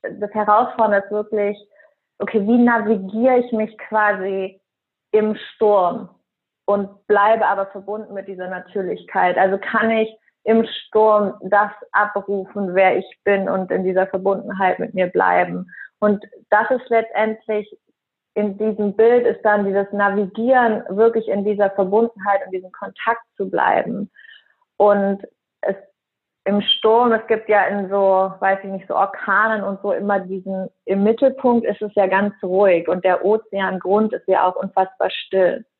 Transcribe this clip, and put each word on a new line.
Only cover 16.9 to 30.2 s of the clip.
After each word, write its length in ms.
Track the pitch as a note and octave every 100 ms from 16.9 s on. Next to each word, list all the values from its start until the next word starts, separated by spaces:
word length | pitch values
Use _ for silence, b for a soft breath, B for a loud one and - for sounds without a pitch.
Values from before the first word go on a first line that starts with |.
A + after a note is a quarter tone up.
letztendlich 840 | A3+ A3+ - A3 A3 - G#3+ G#3 - _ _ _ _ _
in 240 | - G#3 G3
diesem 360 | G#3+ G#3+ G#3 G3+
Bild 300 | A3+ B3 A#3+
ist 180 | A3+
dann 200 | A3 G#3
dieses 220 | G3 G3 G3+
Navigieren, 920 | G3+ G3+ G3 F#3+ G#3 A#3 C4 A#3 G#3+ -
wirklich 400 | F#3+ A3+ A3+ A3
in 160 | G3
dieser 260 | G3+ G3+ G3
Verbundenheit 720 | G3 F#3+ G#3 A#3 G#3+ G3+ G3
und 80 | F#3
diesem 200 | F#3 F#3
Kontakt 500 | - G3 - - A3+ _ _
zu 120 | F#3+
bleiben. 600 | - - - - - G3+ b b b b b b _
Und 460 | G#3 G3+ G3 G3 - _ _ _
es, 160 | - G3 - _ _ _ _ _
im 160 | - G3+
Sturm, 520 | G3+ - A3 A3+ A#3+
es 120 | A3 A3
gibt 200 | A3 A3
ja 160 | G#3 F#3
in 220 | G3+ F#3+
so, 440 | G3 G3 F#3+ F#3+ F#3+
weiß 180 | G3 G3
ich 60 | G3
nicht, 180 | F#3+ -
so 80 | -
Orkanen 680 | G3 - - G3 A3 A3
und 180 | G3 G3
so 100 | G3+
immer 260 | - G3+
diesen, 500 | G3